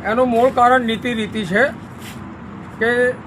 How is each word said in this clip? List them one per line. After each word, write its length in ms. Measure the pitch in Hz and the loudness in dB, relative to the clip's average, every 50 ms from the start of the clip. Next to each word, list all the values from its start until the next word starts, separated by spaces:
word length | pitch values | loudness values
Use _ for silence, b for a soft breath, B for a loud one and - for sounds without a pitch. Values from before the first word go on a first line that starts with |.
| - | -2
એનું 260 | 190 220 240 262 254 | -2 2 2 2 4
મૂળ 220 | 233 226 240 262 | 4 4 4 4
કારણ 360 | 240 254 240 247 254 247 247 | 4 4 6 6 6 4 4
નીતિ 260 | 226 226 - - 247 240 | 0 -4 -2 -2 -4 -2
રીતિ 320 | 226 214 196 196 220 208 | -2 -4 -4 -4 -6 -4
છે 260 | 160 180 208 254 294 - - - - - - - - - - - - - - - - - - - - - | 0 2 2 2 2 0 -8 -14 -16 -16 -16 -16 -14 -14 -14 -14 -14 -16 -16 -16 -16 -16 -16 -16 -16 -6
કે 400 | - 220 233 240 240 247 247 254 - - | -2 0 0 2 2 2 0 0 -4 -10